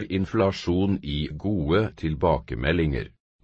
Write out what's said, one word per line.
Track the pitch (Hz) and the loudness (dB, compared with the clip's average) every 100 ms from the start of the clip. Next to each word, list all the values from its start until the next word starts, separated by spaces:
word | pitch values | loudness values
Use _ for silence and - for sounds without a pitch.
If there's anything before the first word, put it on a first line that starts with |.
| - | 2
inflasjon | 95 95 110 98 92 - 90 98 98 | -2 0 2 2 0 0 2 2 0
i | 73 73 76 | -2 -4 -4
gode | 76 98 104 71 92 107 | -4 -2 -2 2 2 2
tilbakemeldinger. | - 82 73 87 69 - 58 69 85 78 64 52 _ _ _ | -4 -4 0 2 2 -2 -4 0 2 2 -2 -6 _ _ _